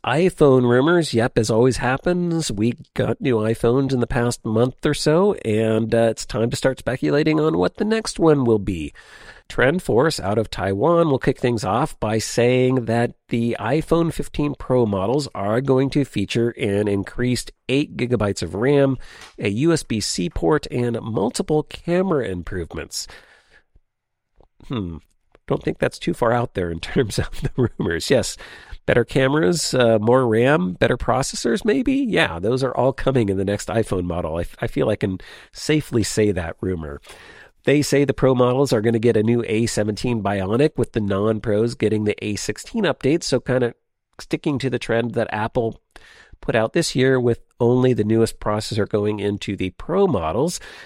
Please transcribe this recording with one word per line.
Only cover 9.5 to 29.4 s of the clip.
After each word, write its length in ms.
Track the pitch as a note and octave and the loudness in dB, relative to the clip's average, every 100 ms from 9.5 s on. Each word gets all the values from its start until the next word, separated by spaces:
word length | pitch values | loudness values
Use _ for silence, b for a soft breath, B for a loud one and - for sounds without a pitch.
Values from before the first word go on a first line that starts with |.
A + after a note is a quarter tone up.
| - B2 F3+ - A2+ D#3+ - | 0 2 2 0 2 2 0
out 160 | F#2+ A2 | -2 -2
of 100 | G#2+ | -2
Taiwan 640 | - G2 G2 D3 E3+ E3 | -4 -4 0 2 2 2
will 80 | C3 | 2
kick 220 | - B2+ | 0 0
things 240 | B2 A#2 | 0 0
off 340 | G2 A2 D#3 - | 0 0 -2 -4
by 200 | G#2+ A2 | -2 -2
saying 680 | - - A#2+ B2+ B2+ C3 | -2 2 4 4 2 0
that 320 | A2+ A#2 A#2+ - - | 0 0 0 -4 -6
the 260 | A#2+ A#2 A2 | -2 -2 -2
iPhone 540 | G#2+ D#3 - E3 E3 | -2 -2 0 0 0
fifteen 420 | - C#3+ - D3 | -4 -8 -4 -4
Pro 320 | C#3 - B2+ A2+ | -4 0 2 2
models 400 | G2 G2 C#3 C#3 | 0 0 -2 -4
are 260 | G2+ G2+ A#2 | -6 -2 -2
going 300 | C3+ C3 C3+ | 2 2 2
to 140 | D3 | 0
feature 460 | C3+ - G2 A#2 A#2 | -2 -4 -2 0 -2
an 360 | - A2 G2+ G#2 | -2 -2 0 0
increased 640 | G2 F#2+ - B2 A#2+ - - - | -2 -4 -4 -2 -2 -6 -12 -4
eight 280 | C3+ D3+ - | -2 -2 -4
gigabytes 480 | A#2+ A#2+ G#2 G2 | -2 0 0 -2
of 100 | F2 | -6
ram, 420 | F#2 B2+ C#3+ C#3 C3 B B B B | -2 2 4 2 0 B B B B
a 80 | G#2+ | -4
U 240 | G2+ E3 | 0 0
S 100 | D#3+ | 0
B 160 | - - | -2 -4
C 320 | - - F3 | -4 -4 -4
port, 380 | - E3 D3 - | -2 0 0 -2
and 320 | C#3 A#2+ A#2 | -4 -4 -4
multiple 640 | A#2 A2+ A3 - F#3+ D3+ | -4 -2 -2 -4 -2 -2
camera 640 | - - - F3 F#3+ D3+ G2 | -2 -10 -4 -2 0 0 -2
improvements. 800 | F#2 D#2+ F#2+ E2 D#2 - - - B B B B B B _ _ _ _ _ _ _ _ _ - | -6 -8 -8 -8 -10 -10 -12 -14 B B B B B B _ _ _ _ _ _ _ _ _ -10
Hmm, 300 | B2+ F2+ D#2 _ _ _ _ - | -8 -8 -10 _ _ _ _ -6
don't 120 | - | -4
think 160 | - - | -4 -4
that's 200 | B2 - | -4 -4
too 160 | - | -6
far 180 | - A#2 | 0 0
out 220 | A#2+ B2 | 0 -2
there 160 | - E2+ | -4 -4
in 100 | E2+ | -6
<laughs> 120 | - | -4
terms 240 | E3 G#2 - | -2 -2 -2
of 100 | - - | -4 -4
the 260 | - - A#2 - | -6 -2 -2 -2
rumors. 300 | F#2+ E2 - | -4 -2 2
Yes, 300 | B2+ - - B B B B - | 2 0 -8 B B B B 0
better 180 | B2 | 0
cameras, 720 | A#2 C#3+ C3 D3 | 2 2 2 2